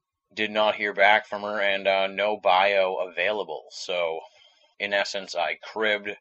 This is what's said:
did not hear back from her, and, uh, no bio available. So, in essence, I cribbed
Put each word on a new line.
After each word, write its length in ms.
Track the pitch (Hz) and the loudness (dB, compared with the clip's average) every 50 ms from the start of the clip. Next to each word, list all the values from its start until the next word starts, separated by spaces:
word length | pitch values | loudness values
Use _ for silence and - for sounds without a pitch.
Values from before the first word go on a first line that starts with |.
| _ _ _ _ _ _ _ | _ _ _ _ _ _ _
did 160 | 107 107 107 | -6 -4 -2
not 240 | 107 107 107 107 98 | 0 2 2 2 2
hear 180 | 107 104 104 | 0 -4 -4
back 340 | 95 98 98 104 107 107 - | 2 4 6 6 6 4 2
from 160 | - 104 101 | -2 -8 -6
her, 180 | 101 104 104 107 | -6 -4 -2 0
and, 260 | 98 101 98 98 98 | 0 0 0 0 2
uh, 200 | 98 95 95 95 | 2 2 2 0
no 300 | 98 98 98 101 107 107 | -2 -2 -2 -2 -2 -2
bio 600 | 98 95 98 90 92 98 101 101 95 95 92 92 | 0 2 4 4 6 6 4 4 2 2 2 0
available. 680 | - 92 92 82 87 87 101 107 104 92 80 76 - - - | -4 -6 -6 -4 -2 -2 0 0 -2 -4 -8 -10 -12 -12 -16
So, 500 | - - - - 90 87 85 80 80 80 - - _ _ _ _ _ _ _ _ _ - | -16 -14 -8 -6 -4 -2 -2 -2 -4 -6 -10 -14 _ _ _ _ _ _ _ _ _ -8
in 140 | 101 101 | -4 -2
essence, 420 | 101 101 98 - - 98 95 87 - | 0 0 0 -2 -4 -8 -10 -6 -4
I 220 | 85 80 78 82 - | -4 -4 -4 -4 -8
cribbed 480 | - - - 107 110 107 104 101 101 104 101 - | -12 -12 -6 -2 0 0 0 -2 -4 -10 -12 -12